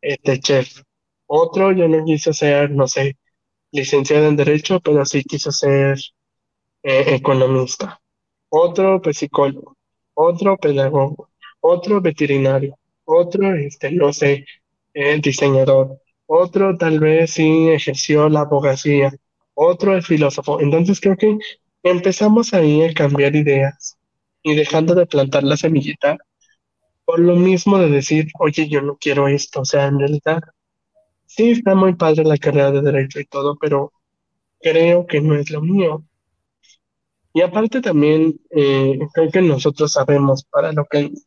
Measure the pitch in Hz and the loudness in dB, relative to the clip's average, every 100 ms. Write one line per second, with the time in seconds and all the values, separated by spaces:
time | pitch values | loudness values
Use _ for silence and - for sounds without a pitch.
0 | 143 139 - 135 - 139 123 - _ _ | -8 -6 -2 -2 0 -2 -2 -8 _ _
1 | _ _ - 151 165 202 196 185 165 160 | _ _ -4 0 0 0 0 2 2 2
2 | 160 151 165 151 147 143 143 139 127 - | 0 -2 -2 -2 0 2 0 0 -2 -2
3 | 135 139 _ _ _ _ _ 143 135 143 | -4 -6 _ _ _ _ _ -8 -2 0
4 | 135 151 151 147 139 151 - 185 160 147 | 2 2 2 2 2 0 0 -2 0 0
5 | 143 147 135 147 151 - 143 139 139 135 | 0 -4 -4 -8 -8 -4 0 0 0 -2
6 | - _ _ _ _ _ _ _ 139 131 | -8 _ _ _ _ _ _ _ -2 0
7 | 139 135 135 131 131 131 127 - 190 - | 2 0 0 2 2 0 -4 -8 -12 -16
8 | _ _ _ _ _ 156 170 226 190 190 | _ _ _ _ _ 0 0 0 0 0
9 | 170 143 147 - 139 139 - _ _ _ | -2 -6 -4 -2 -2 -2 -14 _ _ _
10 | _ - 165 170 196 190 151 139 135 147 | _ -2 0 0 0 0 0 0 0 0
11 | 135 151 - _ - _ 165 - - 202 | -2 -6 -18 _ -20 _ 0 0 0 -2
12 | 180 151 143 139 135 135 139 - _ _ | 0 -2 -2 0 0 0 -4 -10 _ _
13 | - 165 175 196 196 175 143 - 139 175 | -2 0 0 0 0 -2 -4 -8 -6 0
14 | 147 147 143 139 139 - _ _ _ 147 | 0 0 0 0 -4 -20 _ _ _ -4
15 | 143 151 147 131 139 135 135 135 135 135 | -2 0 -2 0 2 2 4 2 2 -4
16 | _ _ - 156 180 196 196 175 165 156 | _ _ -2 2 2 2 0 0 0 2
17 | 156 160 160 - 156 160 160 151 151 139 | 2 2 0 0 2 4 4 2 -2 -6
18 | - 151 151 151 147 143 139 135 147 143 | 0 2 2 2 0 0 0 -2 0 0
19 | 139 139 _ _ _ - 165 175 196 190 | 0 -4 _ _ _ -2 0 2 0 -2
20 | 170 156 143 139 143 147 143 160 175 190 | 0 0 0 -2 -4 -2 0 0 0 0
21 | 196 185 214 214 - - _ _ 180 180 | 0 0 0 0 -6 -18 _ _ -2 0
22 | 190 180 214 220 233 196 156 151 165 156 | 0 0 2 2 2 2 2 2 0 0
23 | 143 143 143 151 147 139 139 - - - | -2 0 0 0 0 0 0 -4 -18 -20
24 | _ _ _ _ 156 151 147 156 165 180 | _ _ _ _ -4 -2 0 0 0 2
25 | 175 147 135 143 139 147 160 156 147 147 | 0 0 0 0 0 0 0 -2 -2 -4
26 | 143 165 _ _ _ _ _ _ _ _ | -4 -4 _ _ _ _ _ _ _ _
27 | - 170 175 175 185 185 202 196 165 143 | -4 2 2 4 2 2 2 2 2 2
28 | 135 151 156 - 156 147 151 147 143 143 | 0 -2 -2 -2 -4 -2 -2 -2 -4 -6
29 | 147 143 139 143 - 147 131 143 139 143 | -4 -2 0 -2 -4 -8 -4 -2 0 0
30 | 139 147 - 165 - _ _ _ _ _ | -2 -2 -4 -4 -6 _ _ _ _ _
31 | _ _ _ - 233 240 202 190 190 175 | _ _ _ 0 2 2 2 2 2 2
32 | 160 156 156 147 151 147 139 139 143 135 | 2 2 2 0 0 0 2 2 0 0
33 | 135 147 143 139 143 147 151 143 135 _ | -2 -8 -10 -6 -6 -4 -2 -2 -4 _
34 | _ _ _ _ _ _ 160 165 170 175 | _ _ _ _ _ _ -2 2 4 2
35 | 175 151 151 147 147 151 160 196 170 156 | 0 -2 0 0 -2 -6 -2 0 0 -4
36 | 156 _ _ _ _ _ _ _ _ _ | -12 _ _ _ _ _ _ _ _ _
37 | _ _ _ 160 180 208 220 262 226 151 | _ _ _ -2 -2 0 -2 -2 -2 0
38 | 147 156 160 156 _ 156 139 135 135 135 | 2 2 0 -2 _ 0 0 2 0 -2
39 | 151 - 160 190 180 135 156 143 151 - | -4 -2 0 2 2 0 -2 -2 -2 -2
40 | 131 143 139 135 - 143 160 151 147 147 | 0 2 2 0 -2 -4 -2 -4 -4 -4
41 | 143 - | -4 -8